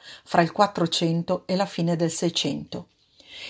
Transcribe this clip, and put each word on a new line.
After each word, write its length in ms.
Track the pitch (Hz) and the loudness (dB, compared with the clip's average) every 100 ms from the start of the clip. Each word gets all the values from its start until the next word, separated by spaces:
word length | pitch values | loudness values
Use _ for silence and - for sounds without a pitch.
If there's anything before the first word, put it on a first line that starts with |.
| - - | -14 -20
fra 160 | - 175 | 0 4
il 100 | 170 | 4
quattrocento 920 | - 202 - 170 - 165 165 170 180 - | 4 2 2 0 2 2 0 0 -4 -2
e 80 | 185 | -2
la 100 | 196 | -2
fine 280 | - 170 | 0 0
del 160 | 170 170 | 2 0
Seicento. 800 | - 175 170 151 147 147 - - _ _ _ - - | 0 -2 0 -2 -4 -8 -12 -14 _ _ _ -20 -18